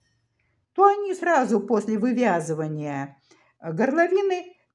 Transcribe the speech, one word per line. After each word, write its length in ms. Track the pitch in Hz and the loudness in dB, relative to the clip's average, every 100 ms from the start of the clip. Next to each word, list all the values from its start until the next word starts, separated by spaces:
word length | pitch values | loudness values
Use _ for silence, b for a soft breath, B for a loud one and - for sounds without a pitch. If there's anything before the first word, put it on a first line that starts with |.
| _ _ _ _ _ _ _ | _ _ _ _ _ _ _
то 140 | - 403 | 4 4
они 280 | 403 403 | 4 -4
сразу 460 | 370 349 311 240 233 | -4 0 2 2 0
после 380 | - 220 208 220 | 0 -2 0 -2
вывязывания, 1200 | 240 240 240 175 156 156 156 151 147 139 139 - b b b b | 0 0 2 2 0 -4 -4 -6 -6 -6 -8 -14 b b b b
э, 120 | 165 | -8
горловины 840 | 165 262 302 349 381 392 359 359 - _ | -2 0 2 2 2 0 -2 -6 -18 _